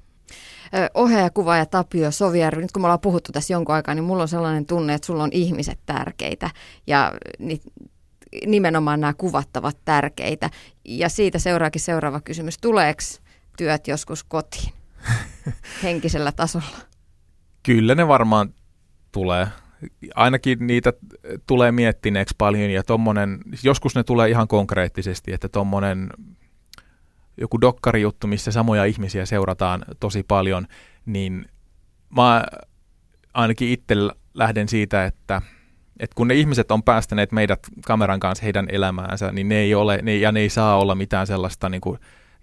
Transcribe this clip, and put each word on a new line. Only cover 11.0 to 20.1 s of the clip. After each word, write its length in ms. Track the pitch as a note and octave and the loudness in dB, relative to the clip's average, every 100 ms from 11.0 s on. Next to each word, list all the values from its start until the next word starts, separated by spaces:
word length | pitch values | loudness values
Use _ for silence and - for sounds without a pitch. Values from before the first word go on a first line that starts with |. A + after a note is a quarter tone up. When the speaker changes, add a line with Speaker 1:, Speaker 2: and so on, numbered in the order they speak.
| E3+ | -2
Speaker 1:
siitä 300 | - G3 F3 | 0 0 0
seuraakin 420 | F3+ E3+ D#3+ D#3 | 0 0 0 -2
seuraava 400 | - E3 D3+ C#3+ | -4 -2 -4 -6
kysymys. 380 | - D#3+ D#3+ - | -8 -10 -10 -4
Tuleeks 600 | A#3 G#3+ D3+ D3+ - - _ _ _ - | 0 2 2 0 -8 -14 _ _ _ -6
työt 320 | E3 D3+ - | -2 -2 -4
joskus 360 | D3 - D#3 | -8 -8 -12
kotiin 480 | - D#3+ - - - - - - - A#2 - | -8 -8 -6 -8 -10 -10 -20 -10 -4 -4 -4
Speaker 2:
<laughs> 520 | - - - - - | -12 -12 -12 -12 -8
Speaker 1:
henkisellä 500 | F#3+ E3+ E3 D3+ D3 | -6 -4 -2 -2 -2
tasolla? 440 | - D#3+ E3+ D3 - - _ _ _ _ _ _ _ | -2 -2 -4 -8 -12 -20 _ _ _ _ _ _ _
Speaker 2:
Kyllä 320 | - A#2 A2 | 2 4 6
ne 140 | C#3 E3 | 4 6
varmaan 460 | E3 A2+ G#2+ G2+ - _ _ _ _ _ | 4 4 2 0 -6 _ _ _ _ _
tulee. 360 | G2+ F#2 F2+ G2 - - - - - - | -4 0 0 -2 -6 -20 -20 -20 -18 -6